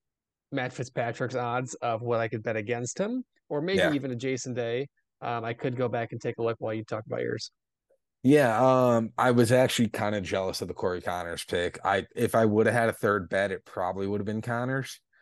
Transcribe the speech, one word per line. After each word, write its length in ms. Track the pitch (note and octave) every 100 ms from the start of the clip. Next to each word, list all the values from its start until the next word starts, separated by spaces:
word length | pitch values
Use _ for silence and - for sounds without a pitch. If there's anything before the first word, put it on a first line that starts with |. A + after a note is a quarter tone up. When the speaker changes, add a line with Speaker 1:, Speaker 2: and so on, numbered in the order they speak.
| _ _ _ _ -
Speaker 1:
Matt 200 | C#3 B2+
Fitzpatrick's 640 | - B2 - A#2+ A#2+ B2+
odds 400 | B2+ A#2+ B2 B2+ -
of 260 | A#2+ A2+
what 180 | A#2+ A#2
I 80 | A2+
could 140 | A#2
bet 140 | A#2 A2
against 420 | G#2 A#2+ B2 -
him, 260 | G3+ B3+ B3 _ -
or 120 | D3
maybe 180 | E3 F#3+
Speaker 2:
Yeah. 140 | F3
Speaker 1:
even 160 | C#3+ C3+
a 60 | A#2+
Jason 380 | C3 C3 C3+
Day. 340 | A#2 A#2 A#2 C#3 _ _ -
Um, 240 | A#2+ A#2
I 100 | A2+
could 220 | A#2 C#3+ B2
go 120 | B2
back 240 | A#2 A#2
and 80 | A#2
take 180 | A#2+ A2+
a 40 |
look 140 | A#2 A2+
while 140 | A#2+
you 100 | A2
talk 200 | G#2+ A2 A2+
about 160 | A#2+
yours. 280 | A#1+ A2+ - _ _ _ _ _ _ _
Speaker 2:
Yeah, 360 | B2+ D3 C3 A2
um, 540 | C3 C3 B2+ A#2 A2+ -
I 120 | B2
was 200 | A#2+ A#2
actually 360 | B2+ B2+ - A2+
kinda 320 | - G#2 G#2
jealous 400 | F#2 G2+ F#2+ F2
of 60 | F#2
the 60 |
Corey 260 | F2 F#2+ F2+
Connors 420 | - F2 E2+ E2+
pick. 340 | - F2+ F2 -
I, 220 | E2 G2 - -
if 180 | A#2
I 100 | A#2 A2+
would 200 | G#2 A2
have 80 |
had 140 | A#2 A2+
a 40 |
third 360 | - A2 G2+ E2+
bet, 220 | G2 G2
it 120 | F#2+ -
probably 400 | - F#2 F#2 G2
would 140 | G#2
have 60 | G2+
been 140 | G#2+
Connors. 560 | A2 A#2 B2+ C3+ C3 - _ _